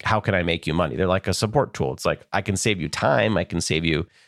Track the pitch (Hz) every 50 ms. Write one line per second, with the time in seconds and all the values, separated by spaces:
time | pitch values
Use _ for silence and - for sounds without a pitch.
0 | - - 110 107 - - 98 90 85 85 82 82 - 76 78 85 87 71 69 78
1 | 95 90 92 95 - 101 92 - - 104 117 143 - - - - - 65 65 -
2 | - 87 78 - - _ - 101 95 - 95 95 - 113 104 90 76 76 - -
3 | - 131 143 123 110 110 107 82 85 - 85 85 - - - 80 82 85 78 73
4 | - - _ _ _